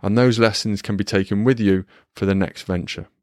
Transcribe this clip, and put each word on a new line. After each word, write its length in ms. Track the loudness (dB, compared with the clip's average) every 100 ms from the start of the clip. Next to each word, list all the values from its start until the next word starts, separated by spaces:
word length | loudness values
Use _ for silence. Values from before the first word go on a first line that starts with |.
and 160 | 0 2
those 220 | 4 4
lessons 420 | 2 2 -4 -6
can 160 | -6 -6
be 60 |
taken 400 | -2 -2 -2 0
with 160 | 0 2
you 260 | 2 2 0 _ _ -4
for 100 | 0
the 100 | 0
next 280 | 0 -6
venture. 440 | -6 -6 -6 -12 -14 _